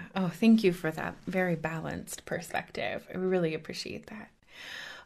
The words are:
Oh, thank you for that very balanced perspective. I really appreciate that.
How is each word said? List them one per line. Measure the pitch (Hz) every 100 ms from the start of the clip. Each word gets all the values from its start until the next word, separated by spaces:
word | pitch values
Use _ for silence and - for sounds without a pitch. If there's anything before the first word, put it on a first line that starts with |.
| 170 190
Oh, | 180
thank | - 226 220
you | 196
for | 175 160
that | 160 170 - -
very | 185 180 160
balanced | 156 165 151 - - - -
perspective. | 170 170 - - - - - -
I | 180
really | 185 185 165
appreciate | 156 160 - - - -
that. | 214 214 _ _ - - - - -